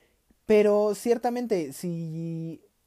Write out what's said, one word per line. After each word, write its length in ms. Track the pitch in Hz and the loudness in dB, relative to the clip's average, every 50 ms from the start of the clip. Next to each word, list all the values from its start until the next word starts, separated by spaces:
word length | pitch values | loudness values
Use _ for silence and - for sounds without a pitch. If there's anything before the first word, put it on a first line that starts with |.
| _ _ _ _ _ _ _ _ _ | _ _ _ _ _ _ _ _ _
pero 480 | - 220 208 208 208 208 208 208 214 202 | 4 4 6 6 6 4 4 2 2 0
ciertamente, 800 | 202 - 240 233 240 - 247 240 247 247 226 220 185 160 135 135 | -2 0 0 0 2 0 -2 -2 -2 -2 -2 -2 -2 -2 -4 -8
si 920 | - - 180 170 165 165 160 156 165 165 165 165 165 165 165 160 - _ _ _ _ _ | -8 -6 -6 -6 -6 -6 -8 -8 -8 -8 -8 -6 -8 -8 -10 -10 -14 _ _ _ _ _